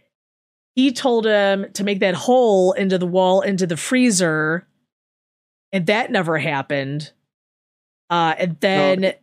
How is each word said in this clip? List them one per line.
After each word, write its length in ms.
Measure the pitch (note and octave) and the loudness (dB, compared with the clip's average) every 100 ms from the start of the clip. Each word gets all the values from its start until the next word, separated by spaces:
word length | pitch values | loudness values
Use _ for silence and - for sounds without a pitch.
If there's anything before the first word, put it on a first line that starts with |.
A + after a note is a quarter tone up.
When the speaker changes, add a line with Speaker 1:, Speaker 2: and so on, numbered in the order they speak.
| _ _ _ _ _ _ _ - | _ _ _ _ _ _ _ 0
Speaker 1:
He 160 | C4+ | 0
told 340 | B3 C4+ A#3 A3 | 0 0 0 2
him 460 | G#3 G3 G3 G3 | 2 2 0 -4
to 100 | - | -6
make 160 | G3+ G3+ | -4 0
that 160 | G3 F3+ | 0 0
hole 560 | - B3+ A#3+ F#3+ F#3 | 0 2 4 4 2
into 240 | F#3 G3 F#3 | 2 0 -2
the 80 | F3+ | 0
wall, 340 | F3+ F#3 F#3+ | 0 2 2
into 260 | G3 F#3+ F3+ | 0 -2 -2
the 100 | E3 | -4
freezer, 920 | - B3+ B3+ F#3+ F3 D#3 D#3 E3 - _ _ _ _ _ _ _ _ _ _ | -2 0 2 2 0 0 -2 -4 -8 _ _ _ _ _ _ _ _ _ _
and 140 | G3 E3 | -4 0
that 240 | G#3+ - | 0 0
never 260 | G3+ E3 D#3+ | -2 -2 -2
happened. 760 | C#3+ C#3+ C3+ C#3+ C3+ D3 D3+ _ _ _ _ _ _ _ _ _ - | -2 -4 -4 -4 -4 -8 -10 _ _ _ _ _ _ _ _ _ -4
Uh, 260 | F3 E3 D#3+ | 0 0 0
and 140 | F#3 | -4
Speaker 2:
No. 20 | D#3+ | -2
Speaker 1:
then 540 | G3+ F#3+ - F#3+ F#3+ - | -2 0 2 0 -2 -4